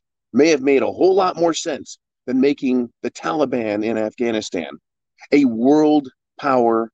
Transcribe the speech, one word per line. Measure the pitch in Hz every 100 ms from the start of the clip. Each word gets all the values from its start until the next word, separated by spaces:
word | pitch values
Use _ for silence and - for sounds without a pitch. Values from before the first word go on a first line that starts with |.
| _ _ _
may | 113 156
have | 147
made | 135 135
a | 104
whole | 98 175 190
lot | 185 -
more | 170
sense | 156 170 123 - - _ _ -
than | 127
making | 135 139 135 127 120 _
the | 120
Taliban | - - 160 135 123 110 104
in | 107 110
Afghanistan | 107 - 120 110 107 92 73 71 _ _ _ _ -
a | 143
world | 135 110 123 151 151 151 131 - _ -
power | 147 127 117 113 113